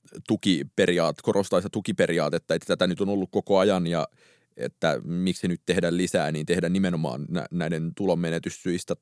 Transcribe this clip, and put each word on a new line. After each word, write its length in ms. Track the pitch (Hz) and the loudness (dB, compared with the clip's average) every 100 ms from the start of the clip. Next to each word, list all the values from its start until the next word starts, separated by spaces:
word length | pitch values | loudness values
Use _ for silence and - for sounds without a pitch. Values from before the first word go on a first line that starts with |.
| _ - - | _ -10 -2
tukiperiaat-, 920 | 107 101 80 69 - 90 87 82 76 | 0 2 2 0 2 2 4 0 0
korostaa 380 | - 101 98 92 | 0 0 2 0
sitä 80 | 95 | 0
tukiperiaatetta, 800 | 110 98 95 85 82 73 82 - | -6 -4 0 2 2 0 -2 -2
että 120 | 82 - | -2 0
tätä 200 | 87 92 | 0 0
nyt 140 | 87 | 0
on 80 | 98 | -2
ollut 220 | 101 92 | -2 -2
koko 260 | 101 - 95 | -2 2 4
ajan 280 | 101 92 85 | 4 2 0
ja 220 | 85 - _ _ _ _ - | -2 -4 _ _ _ _ -10
että 440 | 62 - 82 65 | -10 -2 0 0
miksi 440 | 69 87 92 - 92 | -4 -2 -2 0 -2
nyt 120 | 87 - | -2 0
tehdä 300 | 87 85 87 | 0 2 0
lisää, 360 | 90 92 76 | 2 2 0
niin 140 | 78 80 | -2 0
tehdä 220 | 87 85 | 0 2
nimenomaan 580 | 95 92 85 78 62 80 | 2 2 0 -4 -6 -6
nä-, 180 | 87 - | -6 -4
näiden 420 | 87 82 82 82 85 | -4 -2 -2 -4 -2
tulonmenetyssyistä 960 | 95 85 82 82 - - 92 87 - - | 0 2 0 -2 -4 -6 -4 -2 -2 -4